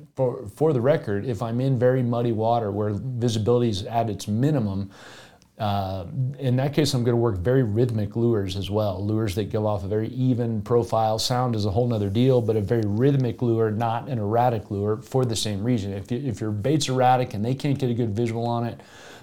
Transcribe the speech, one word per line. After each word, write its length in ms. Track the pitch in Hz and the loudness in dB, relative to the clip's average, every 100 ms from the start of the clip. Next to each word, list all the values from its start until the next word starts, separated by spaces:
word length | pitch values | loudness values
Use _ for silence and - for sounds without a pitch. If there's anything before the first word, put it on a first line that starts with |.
| - - | -18 -2
For, 320 | 127 - 104 | -2 -2 -12
for 260 | - 156 | 0 2
the 80 | 131 | 4
record, 440 | 123 156 143 101 123 | 4 2 0 -4 -2
if 180 | 107 | -4
I'm 180 | 117 120 | -4 -2
in 160 | 135 127 | 0 4
very 240 | 127 131 | 4 4
muddy 300 | 120 120 120 | 2 0 0
water 400 | 107 110 120 104 | 0 2 2 0
where 180 | 101 104 | -2 -2
visibility 760 | 101 131 123 123 107 107 120 120 | -2 -4 -2 -2 0 2 2 2
is 140 | 92 | -2
at 260 | - 117 110 | -2 -2 -2
its 180 | 98 - | -4 -2
minimum, 640 | 107 139 143 104 95 98 - - - - - _ - | 0 2 2 -2 -4 -6 -12 -20 -20 -20 -20 _ -6
uh, 460 | 107 101 95 95 87 131 131 - | -2 -2 -4 -6 -8 -4 -4 -2
in 160 | 135 127 | -2 0
that 180 | 139 | 0
case, 220 | 143 147 127 | 0 0 2
I'm 80 | |
gonna 140 | 120 120 | 0 2
work 200 | 117 95 | 2 0
very 240 | 87 135 | 2 2
rhythmic 540 | 117 104 123 113 101 120 | 2 2 2 0 -2 0
lures 400 | 117 110 95 98 | 2 2 -2 -4
as 140 | 92 | -4
well. 340 | 104 107 92 101 | -2 -2 -2 -2
Lures 300 | 107 113 95 | 0 0 -2
that 160 | 101 | -2
give 120 | 110 | 0
off 200 | 107 104 | 0 -2
a 40 | 101 | -2
very 200 | 107 110 | -2 -2
even 500 | 127 127 120 117 110 | 0 0 2 0 -2
profile. 560 | 101 120 117 113 110 110 | 2 2 2 0 0 0
Sound 360 | - 123 127 110 | 0 0 0 0
is 100 | 101 | 0
a 40 | |
whole 180 | 98 123 | 0 0
nother 220 | 113 101 | 0 0
deal, 320 | 107 131 127 | 2 4 4
but 140 | 110 110 | 4 0
a 60 | |
very 200 | 98 117 | 2 0
rhythmic 600 | 104 104 135 139 123 113 | 0 2 4 4 0 0
lure, 260 | 120 113 113 | 0 2 2
not 400 | 104 117 117 117 | 0 -2 -2 -4
an 80 | 120 | -4
erratic 540 | 101 117 123 113 - | 0 2 2 0 -4
lure, 260 | 101 104 110 | -2 0 -2
for 260 | - 131 | -2 0
the 120 | 123 107 | 0 -2
same 280 | 107 101 | -2 -2
reason. 300 | 117 120 98 | 0 -2 -2
If 180 | 98 - | -6 -6
you, 60 | 120 | -4
if 240 | 139 101 | -4 -4
your 80 | 107 | -4
bait's 400 | 104 120 151 - | -2 0 0 0
erratic 460 | 127 127 127 127 98 | 2 4 4 2 -4
and 100 | 113 | -2
they 80 | |
can't 240 | 139 147 135 | -2 -2 0
get 140 | 127 | 0
a 20 | |
good 220 | 117 113 101 | 0 -2 0
visual 320 | 120 113 117 | -2 -2 -2
on 180 | 117 117 | -2 -4
it, 160 | - - - - - | -8 -16 -20 -20 -20